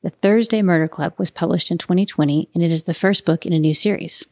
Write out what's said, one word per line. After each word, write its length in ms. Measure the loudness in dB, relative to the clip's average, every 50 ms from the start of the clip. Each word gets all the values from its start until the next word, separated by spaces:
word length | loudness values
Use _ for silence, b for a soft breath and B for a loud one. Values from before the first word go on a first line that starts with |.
| -8
The 60 | -10
Thursday 520 | -6 0 2 4 4 4 2 2 0 2
Murder 280 | 2 4 4 2 2 0
Club 240 | -2 -4 -6 -6 -4
was 140 | -4 -6 -6
published 400 | _ -4 -2 0 0 -2 -2 -2
in 60 | -4
twenty 280 | -6 -2 0 0 0 0
twenty, 440 | 0 0 0 0 2 2 0 -2 _ _
and 80 | 0
it 120 | 0 0 0
is 100 | -2 -2
the 100 | -4 -4
first 300 | 0 0 0 0 2 0
book 220 | 0 -2 0 0
in 80 | 0 0
a 60 | 2
new 140 | 2 2 0
series. 520 | 0 0 0 -2 -2 -6 -10 -10 -10 -12 _